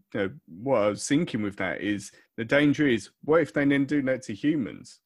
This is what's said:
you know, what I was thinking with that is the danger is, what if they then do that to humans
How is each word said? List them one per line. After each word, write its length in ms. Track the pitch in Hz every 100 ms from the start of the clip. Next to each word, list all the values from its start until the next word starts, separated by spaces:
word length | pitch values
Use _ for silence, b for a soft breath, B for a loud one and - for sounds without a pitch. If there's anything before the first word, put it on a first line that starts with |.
| _
you 60 | 117
know, 120 | 98 143 -
what 340 | 85 131 120
I 60 | 104
was 180 | 104 -
thinking 340 | 143 170 117
with 140 | 104 95
that 220 | 92 71
is 320 | 98 101 - b b -
the 80 |
danger 420 | 113 143 147 143 147
is, 260 | 113 - _
what 180 | - 160
if 120 | 147
they 100 | 156
then 220 | 139 139 135
do 160 | 147
that 220 | 131 127
to 100 | -
humans 680 | 104 147 160 101 50 - -